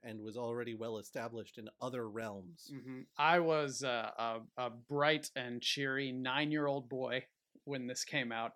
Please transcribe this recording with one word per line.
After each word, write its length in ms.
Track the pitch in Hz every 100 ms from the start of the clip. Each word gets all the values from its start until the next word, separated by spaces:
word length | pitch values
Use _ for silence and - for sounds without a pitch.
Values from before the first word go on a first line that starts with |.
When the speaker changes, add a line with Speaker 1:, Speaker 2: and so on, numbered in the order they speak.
Speaker 1:
and 160 | 117 110
was 160 | 107 107
already 400 | 120 120 117 110
well 220 | 113 110
established 600 | 101 135 117 117 101 -
in 120 | 107 -
other 280 | 127 123 113
realms. 640 | 107 113 101 90 165 - 139
Speaker 2:
Mm-hmm. 280 | 123 131 - -
I 220 | 151 175
was, 460 | 165 156 143 127 135
uh, 260 | 120 110 -
a, 200 | 117 113 113 -
a 120 | 123 117 117
bright 420 | 143 147 156 151
and 280 | - 123 120
cheery 500 | - - 139 135 139
nine-year-old 800 | 127 127 135 151 151 143 139 120
boy 340 | 131 127 123 - _ _ -
when 240 | - 139 123
this 160 | 127
came 300 | - 151 123
out 180 | 113 117